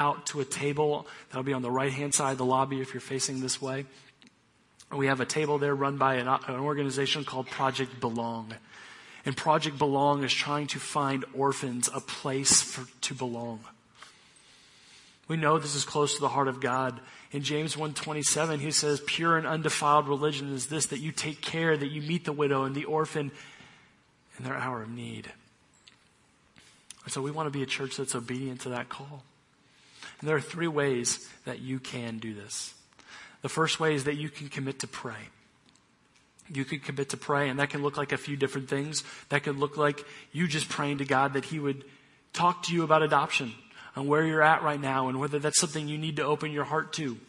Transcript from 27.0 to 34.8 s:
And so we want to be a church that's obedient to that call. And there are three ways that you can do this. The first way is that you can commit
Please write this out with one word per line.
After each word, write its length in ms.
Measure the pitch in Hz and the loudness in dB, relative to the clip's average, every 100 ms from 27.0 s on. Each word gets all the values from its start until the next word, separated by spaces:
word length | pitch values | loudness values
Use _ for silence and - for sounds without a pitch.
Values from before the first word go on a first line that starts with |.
| - | -10
And 80 | |
so 80 | 139 | -6
we 100 | 135 | -4
want 160 | 151 151 | -2 -2
to 100 | 139 | -2
be 60 | |
a 20 | 131 | -2
church 300 | - 135 - | -2 -4 -4
that's 200 | 131 127 | -4 -4
obedient 460 | 117 127 135 123 | -4 -4 -6 -6
to 80 | 131 | -6
that 200 | 123 117 | -6 -6
call. 340 | - 139 143 - _ _ _ _ _ _ - - - | -10 -12 -16 -20 _ _ _ _ _ _ -20 -18 -8
And 100 | 147 | 0
there 60 | 151 | 2
are 60 | |
three 260 | 147 175 165 | 0 -2 0
ways 600 | 147 143 127 117 - - - - | 2 2 2 0 -2 -6 -14 -12
that 140 | 123 | -10
you 200 | 127 131 | -6 -6
can 400 | 127 131 117 113 | -6 -8 -6 -6
do 140 | 110 | -8
this. 400 | 104 104 - - - _ - - - - - | -10 -10 -10 -10 -14 _ -20 -20 -20 -20 -10
The 60 | 135 | -6
first 300 | - 160 - | 0 2 4
way 160 | 160 151 | 2 2
is 80 | |
that 120 | 135 147 | 0 -2
you 140 | 151 | -6
can 200 | - 143 | -8 -10
commit 300 | - 135 135 | -6 -6 -6